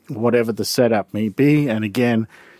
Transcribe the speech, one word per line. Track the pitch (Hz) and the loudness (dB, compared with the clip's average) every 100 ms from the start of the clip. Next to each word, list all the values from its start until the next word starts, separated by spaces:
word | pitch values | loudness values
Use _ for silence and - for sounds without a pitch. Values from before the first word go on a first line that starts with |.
| - | -12
whatever | 113 117 120 113 | -4 0 2 0
the | 107 | -4
setup | 101 - 117 107 - | -4 0 2 2 -2
may | 104 107 | -4 -4
be, | 95 143 151 143 | 0 2 2 0
and | 110 | -2
again, | 107 123 120 113 110 - - | -4 0 0 0 -2 -10 -20